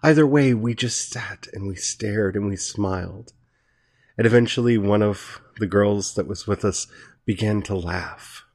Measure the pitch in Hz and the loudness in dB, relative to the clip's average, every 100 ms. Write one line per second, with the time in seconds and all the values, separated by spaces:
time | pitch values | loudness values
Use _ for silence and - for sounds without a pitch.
0 | 151 151 151 147 135 117 117 113 123 - | 6 6 6 6 4 2 0 -2 -4 -4
1 | - 117 107 98 - - 98 92 - - | -8 -10 -12 -14 -14 -10 -8 -8 -8 -6
2 | 107 104 101 101 101 95 - - 101 92 | -4 0 0 0 -2 -4 -8 -4 -2 -2
3 | 87 98 117 _ _ _ _ _ _ _ | -6 -12 -18 _ _ _ _ _ _ _
4 | _ - 113 120 120 - 120 117 101 104 | _ 0 6 6 4 2 2 2 4 2
5 | 104 101 - - _ - 104 101 101 101 | 2 0 -10 -20 _ -6 0 2 2 0
6 | 95 - 92 98 - 101 104 92 - - | -2 -6 -6 -6 -4 -2 -2 -2 -8 -16
7 | - _ - 98 107 104 - 98 87 90 | -20 _ -6 -2 0 -2 -2 -6 -4 -6
8 | 87 - - - _ | -8 -14 -20 -20 _